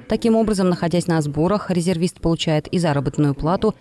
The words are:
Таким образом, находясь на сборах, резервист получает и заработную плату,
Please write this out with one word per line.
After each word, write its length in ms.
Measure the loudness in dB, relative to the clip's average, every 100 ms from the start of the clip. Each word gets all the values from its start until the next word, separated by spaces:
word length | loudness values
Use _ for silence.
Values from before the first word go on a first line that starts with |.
| -2
Таким 300 | 0 2 2
образом, 320 | 2 2 0
находясь 400 | 0 0 -2 0
на 120 | 0
сборах, 500 | 0 0 0 0 0
резервист 480 | -2 0 0 -2 -2
получает 480 | -2 -2 0 -2 0
и 100 | -2
заработную 560 | 0 0 -2 0 0
плату, 400 | 2 -2 0 0 -2